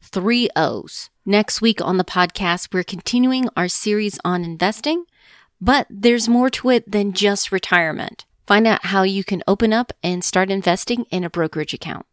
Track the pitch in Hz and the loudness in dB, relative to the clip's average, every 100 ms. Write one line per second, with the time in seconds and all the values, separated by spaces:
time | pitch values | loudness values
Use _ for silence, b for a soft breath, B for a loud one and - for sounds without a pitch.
0 | _ - 185 240 240 - 156 110 - - | _ -4 0 0 0 0 0 -2 -10 -14
1 | - _ - 202 208 - 226 214 175 185 | -16 _ 0 0 2 0 2 2 0 0
2 | 180 - 175 - 185 175 - 185 175 185 | 0 0 -2 0 -2 -2 -2 -4 -4 -8
3 | - 240 254 262 254 - 180 - - 208 | -4 0 2 2 -2 -2 -2 -2 0 0
4 | 214 190 180 180 170 165 185 220 294 330 | -2 -4 -2 -2 -4 -2 -2 0 -2 -4
5 | 339 b b b b _ 190 269 - 196 | -4 b b b b _ 2 2 0 0
6 | 226 240 226 240 254 254 254 247 233 208 | 2 2 4 2 2 0 2 2 2 -2
7 | 202 185 202 202 - 190 - 180 160 151 | -2 0 0 0 -2 -4 0 0 0 -4
8 | - - - _ _ 202 226 214 180 190 | -8 -10 -20 _ _ 4 6 2 0 2
9 | 190 196 190 190 - 202 226 220 240 - | 2 0 -4 -4 0 2 2 2 -2 -4
10 | 175 180 - 190 190 196 185 175 - 240 | -4 -2 -2 0 0 0 0 -2 -2 -4
11 | 233 185 175 175 160 - 143 - 165 - | -4 -4 -4 -2 -2 -2 -8 -8 -10 -12
12 | - | -14